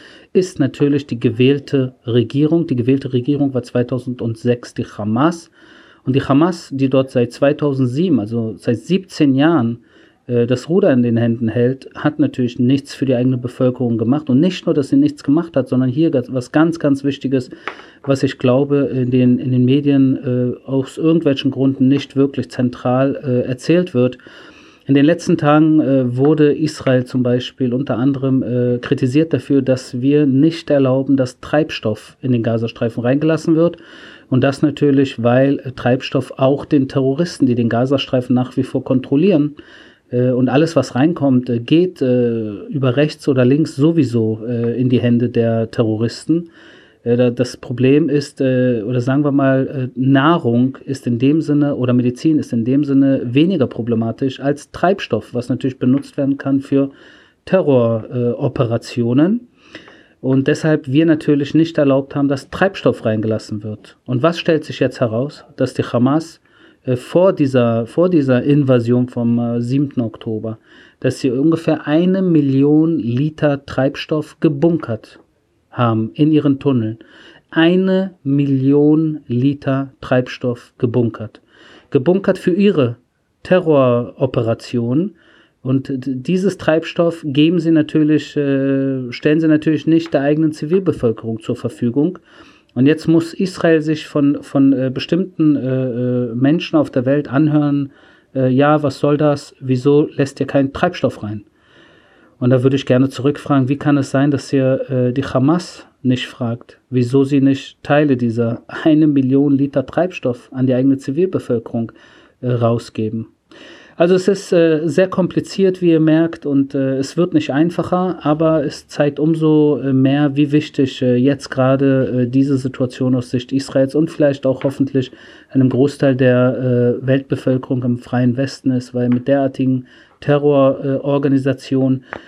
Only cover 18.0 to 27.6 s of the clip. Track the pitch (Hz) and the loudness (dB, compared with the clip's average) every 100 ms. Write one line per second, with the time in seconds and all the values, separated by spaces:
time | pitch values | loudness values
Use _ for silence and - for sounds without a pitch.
18 | - 135 139 - 127 127 143 143 139 131 | -4 -2 -2 0 0 2 2 0 0 -2
19 | 123 127 123 123 131 123 123 139 143 139 | 0 2 4 2 0 2 2 2 2 2
20 | 135 131 127 123 123 - - 135 135 - | 2 0 -2 -2 -2 -6 -4 -4 -4 -2
21 | 160 165 151 135 135 127 135 131 131 139 | 0 2 2 0 -2 0 0 2 2 2
22 | - 135 139 139 120 - 123 - 127 127 | 0 -2 0 -2 -6 -4 -4 -2 -2 0
23 | 135 135 131 123 127 127 - 170 180 123 | 0 -2 -2 -2 -2 -4 0 0 0 0
24 | 127 - - - - - - _ - 139 | 0 -2 -16 -20 -20 -20 -20 _ 0 4
25 | 147 165 - 165 147 151 156 156 127 135 | 4 2 0 0 2 4 4 4 2 2
26 | 123 123 143 151 147 - 151 - 135 127 | 0 2 2 4 2 2 -4 -2 0 0
27 | 123 131 123 123 127 - | 0 -2 0 -2 -4 -4